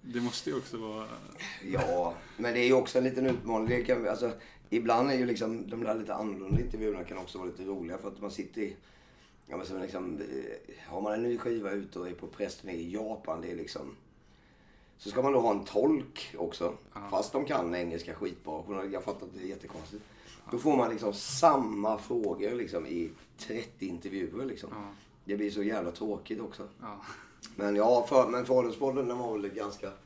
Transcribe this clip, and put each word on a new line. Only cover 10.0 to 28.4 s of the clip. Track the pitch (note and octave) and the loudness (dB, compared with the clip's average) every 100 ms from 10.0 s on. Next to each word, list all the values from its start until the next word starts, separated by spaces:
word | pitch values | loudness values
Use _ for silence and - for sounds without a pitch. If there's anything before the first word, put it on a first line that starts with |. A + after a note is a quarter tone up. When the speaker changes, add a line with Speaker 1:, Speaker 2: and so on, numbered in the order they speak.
| F2+ D#2 | -4 -6
Speaker 2:
eh, | D#2 C2 B1 A1 - - - | -4 -6 -6 -10 -12 -18 -8
har | E2+ | -4
man | G#2 | -2
en | G#2+ | 0
ny | A#2+ A#2+ | 0 0
skiva | A#2+ A2+ G2+ | 0 0 0
ute | G2+ G2 F2+ | -4 -4 -6
och | F2+ | -8
är | |
på | F2+ F#2 | -8 -12
pressturné | - G2+ - F#2+ | -6 -6 -4 -8
i | F2 E2+ | -6 -4
Japan, | G2+ A2 A2 - E2 | -4 -4 -6 -4 -4
det | E2+ | -4
är | F2 | -6
liksom, | D2 - C#2+ C2+ - - - - - - - - - - | -6 -8 -10 -14 -20 -20 -20 -20 -20 -20 -20 -20 -20 -14
så | - | -6
ska | G#2 | 2
man | C3+ | 4
då | C3+ | 6
ha | A#2 | 6
en | G2+ | 2
tolk | G2+ G#2 G#2 D3 B2+ - - - | 2 4 6 4 0 -10 -12 -4
också, | E2+ - F2 - - | -4 -2 -2 -4 -12
Speaker 1:
Ja. | - G2+ | -12 -2
Speaker 2:
fast | G2+ G#2 | 0 0
de | C3+ | 0
kan | - C#3 E2+ | 0 0 0
engelska | F2 E2+ E2 - | -2 -2 -4 -8
skitbra. | D#2+ G2 F2 - D2+ - G2 F#2+ | -6 -6 -6 -10 -10 -6 -6 -4
Jag | F#2+ | -4
fattar | F#2+ G2+ F#2 | -4 -6 -8
att | |
det | F2+ | -10
är | F#2 | -8
jättekonstigt. | G2 F2+ - D#2+ G2+ - - - - | -10 -10 -14 -12 -14 -16 -20 -20 -20
Speaker 1:
Ja. | - | -6
Speaker 2:
Då | B2 | 0
får | C#3 C#3 | 4 6
man | A#2 | 6
liksom | A2 G#2+ | 2 -2
samma | G2+ - - E3 C#3 A#2 G#2+ G#2 G#2+ | -2 -4 6 8 8 4 2 0 0
frågor | - B2 G#2 F2+ G2+ | 0 0 0 0 0
liksom | B2 G2 E2+ D2 | 0 -2 -2 -2
i | E2+ D#2+ - - - | -2 -4 -6 -20 -16
trettio | - A2+ A#2+ - F#2+ | -8 -6 -6 -8 -6
intervjuer, | F2 G2 G2 E2+ G2+ C3+ | -6 -6 -4 -4 -4 -6
liksom. | A2+ - | -6 -10
Speaker 1:
Ja. | A2 G2+ G2+ - - | -10 -12 -14 -20 -20
Speaker 2:
Det | - G2+ | -4 0
blir | G#2 | 0
så | G#2 | 2
jävla | G2+ G#2+ F2 | 0 0 -2
tråkigt | - A2 G2+ - A2 | -4 -4 -4 -4 -6
också. | G#2+ - G2+ - | -6 -10 -14 -12
Speaker 1:
Ja. | A2+ G2+ - - - - - - | -12 -12 -14 -16 -16 -18 -16 -2
Speaker 2:
Men | G2+ G2+ | 2 6
ja, | A2 B2 A#2 | 8 8 8
för, | C3+ A2+ | 6 6
men | B2 | 4